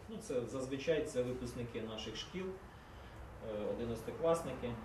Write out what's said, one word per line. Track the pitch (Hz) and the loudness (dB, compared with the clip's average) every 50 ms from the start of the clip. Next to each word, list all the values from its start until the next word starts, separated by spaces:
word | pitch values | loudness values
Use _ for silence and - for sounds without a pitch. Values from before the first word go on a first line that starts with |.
| - - | -8 -8
Ну, | 226 190 | -8 -6
це | - - 143 123 117 | -2 0 2 2 2
зазвичай | 104 117 135 127 127 139 135 - 165 160 147 - | 2 0 -2 0 0 0 0 4 4 4 4 4
це | - - 127 123 | 2 2 2 2
випускники | 123 127 123 123 117 - 123 117 117 - 117 | 2 2 0 -2 -2 -2 -2 -4 -2 -2 -2
наших | 110 110 107 107 - 107 - | -2 -2 -4 -4 -4 -4 -4
шкіл, | - - - - 185 190 | -4 -6 -4 -2 -2 -2
е, | 190 190 - - - - - - - - - - - - - - - - - 113 113 107 104 104 98 | -2 -4 -6 -8 -12 -14 -14 -14 -14 -12 -12 -12 -12 -10 -10 -10 -10 -10 -8 -4 -2 0 0 2 2
одинадцятикласники. | 104 104 117 113 117 - - - - - 160 165 165 165 - 135 120 - 123 120 117 110 | 2 0 0 0 0 -2 -2 -4 -2 4 8 8 8 8 6 -2 -4 -2 -2 -2 -2 -4